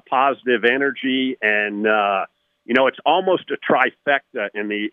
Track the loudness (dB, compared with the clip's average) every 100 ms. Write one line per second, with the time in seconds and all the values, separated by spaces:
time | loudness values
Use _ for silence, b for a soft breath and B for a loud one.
0 | -2 0 0 0 0 2 2 2 0 -2
1 | -2 -2 -2 -2 0 0 -2 -2 0 2
2 | 2 0 -4 _ _ _ -2 2 2 0
3 | 0 0 2 -2 -2 -8 0 0 0 -2
4 | -2 -2 -4 -8 -6 -6 -4 -4 -4